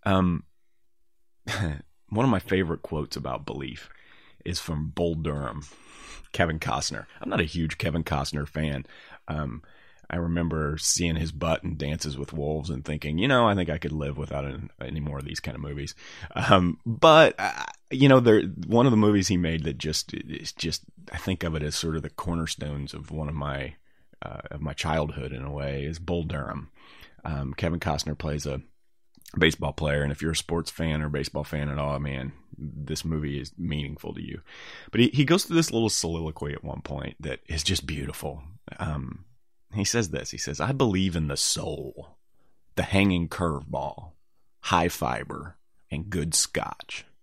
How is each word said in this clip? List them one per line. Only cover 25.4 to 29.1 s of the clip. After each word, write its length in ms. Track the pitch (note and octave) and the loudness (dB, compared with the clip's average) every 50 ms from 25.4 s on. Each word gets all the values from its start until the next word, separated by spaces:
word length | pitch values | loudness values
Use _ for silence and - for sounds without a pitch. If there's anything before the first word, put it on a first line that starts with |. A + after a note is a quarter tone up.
| C2+ | -8
a 80 | C#2 | -6
way, 340 | C#2+ C#2+ C#2 C#2 C#2 C#2 C#2 | -6 -4 -4 -4 -4 -4 -4
is 140 | D2 E2 E2 | -4 -6 -6
Bull 240 | F2 E2+ E2+ F2 D#2+ | -4 -2 -2 -2 -2
Durham. 480 | D#2 F2+ D2+ C#2 - - - - - - - - - - - - - - - - | -2 -4 -4 -4 -4 -6 -8 -10 -12 -16 -20 -20 -20 -20 -20 -20 -20 -20 -12 -8
Um, 300 | - D#2 C#2+ C#2+ C2+ C#2 | -6 -4 -4 -4 -4 -4
Kevin 260 | - - E2+ E2 E2+ | -2 -2 -2 -2 0
Costner 380 | - F#2 D#2 D2+ - - D2+ - | 0 -2 -2 -2 -2 -4 -4 -4
plays 280 | - D#2 D2 D2+ C#2+ | -4 -4 -2 -2 -2
a 160 | D2 C2+ C#2+ - - - _ _ _ _ _ _ _ | -4 -4 -6 -8 -12 -20 _ _ _ _ _ _ _